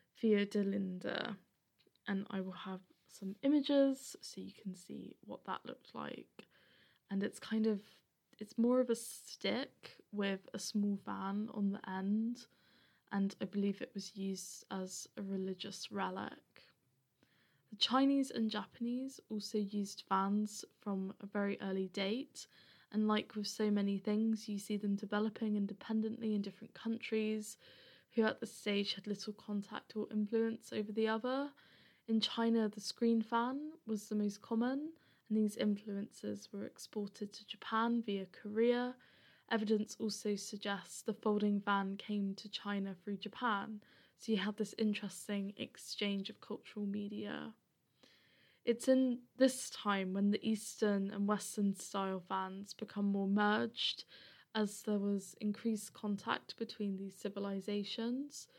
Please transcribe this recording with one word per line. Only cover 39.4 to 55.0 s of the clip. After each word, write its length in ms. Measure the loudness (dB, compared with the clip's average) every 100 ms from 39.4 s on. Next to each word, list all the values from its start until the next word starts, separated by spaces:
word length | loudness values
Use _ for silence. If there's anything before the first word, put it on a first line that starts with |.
| -2
Evidence 460 | 0 4 2 2 -4
also 380 | -4 -2 -2 -2
suggests 640 | -4 -6 -4 -4 -6 -8
the 140 | -4
folding 460 | 0 2 4 4 2
fan 360 | 2 2 0 -4
came 380 | -2 -2 -2
to 140 | -4 -8
China 440 | -8 -4 -2 -2 -6
through 140 | -6 -6
Japan, 640 | -6 -2 0 0 -2 -10 -14 -20 -20 -8
so 140 | 0
you 60 | 2
had 200 | 2 -2
this 160 | -4 0
interesting 800 | 0 0 -4 -8 -4 -2 -4 -6
exchange 720 | -10 -10 -10 -2 0 0 -4
of 140 | -10
cultural 420 | -10 -10 -8 -6
media. 680 | -4 -4 -4 -6 -6 -6 -8 -12 _ _ _ _ -20 _ _ _ _ _ 0
It's 200 | 2 6
in 340 | 8 6 2 -2 4
this 320 | 4 4 -8
time 420 | -4 0 2 2
when 180 | 4 4
the 160 | 4 2
Eastern 640 | -2 -2 2 4 4 2
and 160 | 0 2
Western 480 | 2 0 2 2
style 480 | 2 -4 -2 0 -2 -2
fans 460 | -4 -2 -6 -10
become 320 | -10 -6 0 2
more 220 | 4 4
merged, 760 | 6 6 4 2 0 -2 -2 -10 -20 -20 -20 -4
as 280 | 0 0 -2
there 160 | 0
was 380 | 2